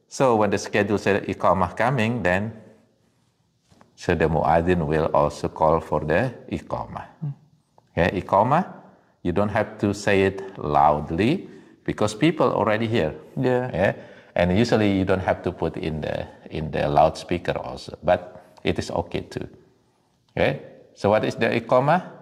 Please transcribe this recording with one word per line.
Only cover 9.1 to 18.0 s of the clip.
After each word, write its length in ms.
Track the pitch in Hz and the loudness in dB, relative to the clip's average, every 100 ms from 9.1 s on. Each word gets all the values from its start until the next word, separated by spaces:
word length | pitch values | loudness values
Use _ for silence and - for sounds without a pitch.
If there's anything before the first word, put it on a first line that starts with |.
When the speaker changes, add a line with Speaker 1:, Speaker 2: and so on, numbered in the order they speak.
| _ | _
Speaker 1:
you 100 | 90 | -4
don't 180 | 87 104 | -2 0
have 280 | 107 104 - | 0 -2 -2
to 140 | 104 | -2
say 300 | 101 - 98 | 0 2 4
it 340 | 95 92 - - | 4 0 -12 -8
loudly 880 | 76 73 73 73 76 82 110 190 - - - _ | 0 4 4 4 -2 0 0 0 -6 -20 -20 _
because 300 | - - 107 | -6 -2 -2
people 360 | - 156 175 127 | 2 0 2 2
already 340 | 85 101 107 113 | 2 0 0 0
here. 280 | 113 78 - - - | 0 0 -4 -12 -2
Speaker 2:
Yeah. 340 | 127 123 127 | 0 0 0
Speaker 1:
Yeah? 180 | 82 101 - - - - - | 0 0 -2 -12 -20 -6 0
And 180 | 87 92 | 2 2
usually 400 | 117 117 104 98 | 2 2 2 2
you 80 | |
don't 160 | 95 95 98 | 0 0 0
have 160 | 92 | -2
to 80 | 90 | -4
put 260 | 82 82 - | -4 -6 -4
in 240 | 85 78 | -6 -4
the, 280 | 73 - - - - | -4 -6 -8 -14 -12
in 220 | 80 76 | -8 -6
the 160 | - 71 | -4 0
loudspeaker 720 | 73 - - - 87 - - | 4 4 2 -6 -6 -4 -6
also, 400 | 123 - - - | -6 -12 -14 -6